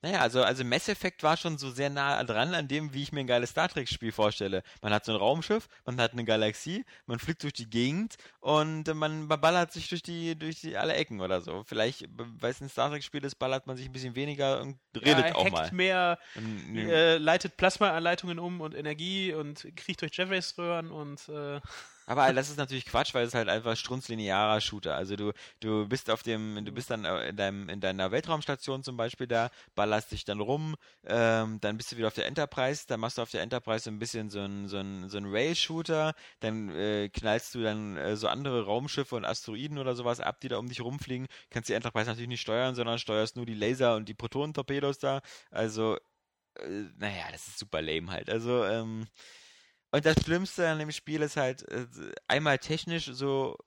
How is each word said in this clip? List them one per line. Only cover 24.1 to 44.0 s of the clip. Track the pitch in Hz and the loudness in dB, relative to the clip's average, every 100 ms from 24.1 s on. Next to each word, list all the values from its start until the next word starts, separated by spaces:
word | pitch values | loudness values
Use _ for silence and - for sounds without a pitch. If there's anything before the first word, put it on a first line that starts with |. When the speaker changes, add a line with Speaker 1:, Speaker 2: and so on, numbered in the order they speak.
| 113 104 95 107 107 | -4 2 4 6 4
Speaker 1:
Shooter. | - 104 82 71 | 2 -4 -2 -2
Also | 95 | -2
du, | 101 104 - - _ | -2 -2 -4 -12 _
du | 110 107 104 | 0 0 2
bist | 127 - | -2 0
auf | 113 | -2
dem, | 120 110 110 104 | 0 -2 -4 -6
du | 104 | -6
bist | 104 120 | -8 -6
dann, | 113 | -4
äh, | 90 90 60 | -2 -2 -2
in | 101 | -2
deinem, | 98 101 95 | -2 -2 -8
in | 98 | -4
deiner | 95 95 95 | -2 0 0
Weltraumstation | 117 160 160 147 139 - 135 | 0 0 -4 -2 -4 -4 -6
zum | 131 120 | -6 -4
Beispiel | 117 - 123 | -4 -4 0
da, | 117 117 - - | 2 0 -4 -10
ballerst | - 104 107 - | -2 2 2 0
dich | - | -8
dann | - 104 | -4 -4
rum, | 104 147 156 151 - _ - | 0 0 -2 -6 -10 _ -2
ähm, | 113 117 113 110 110 | 4 6 4 2 -2
dann | 104 110 | -4 -4
bist | - | -8
du | 120 | -2
wieder | 110 | -2
auf | |
der | - | 0
Enterprise, | - 147 147 - 127 147 - | -2 -2 -2 0 0 0 -4
dann | 113 | -4
machst | 113 - | -2 -2
du | |
auf | 117 | -4
der | - | -2
Enterprise | 104 123 - 110 | -2 -4 -2 -2
so | 113 | -2
ein | 107 | -6
bisschen | 117 117 107 | -4 -4 -6
so | 101 | -4
ein, | 98 101 101 | -4 -6 -4
so | 98 | -4
ein, | 98 98 92 | -6 -8 -8
so | 101 | -6
ein | 101 | -2
Rail-Shooter, | 101 143 165 - 160 165 160 156 156 - _ | 0 2 0 -2 -2 -2 0 0 -2 -14 _
dann, | 113 110 104 | -4 -2 -4
äh, | 80 104 104 101 | -2 0 0 -2
knallst | - 110 110 - | -2 2 2 0
du | 123 | -2
dann, | 110 107 104 90 | -2 -2 -4 -4
äh, | 76 107 | -2 0
so | 110 | 0
andere | - 139 123 | 0 0 -2
Raumschiffe | 98 110 147 - 139 | 0 0 0 -4 -2
und | 123 - | -2 -2
Asteroiden | - - 107 147 147 | -4 -4 -8 -6 -4
oder | 131 | -2
sowas | 123 120 120 | 0 0 0
ab, | - - | -2 -4
die | 131 | -4
da | 117 | -4
um | 120 | -4
dich | 123 | -6
rumfliegen, | 120 143 - 127 131 - - | -6 -6 -6 -6 -6 -12 -8
kannst | 117 110 | -6 0
die | |
Enterprise | 107 120 110 113 | 0 0 0 -2
natürlich | 113 120 | -2 -4
nicht | 120 | -6
steuern, | - 113 131 | 0 2 2
sondern | 123 117 117 | 0 -2 -2
steuerst | - 107 110 - | 0 0 0 -2
nur | |
die | 120 | -6
Laser | 107 104 127 123 | 0 0 4 4
und | 110 | 4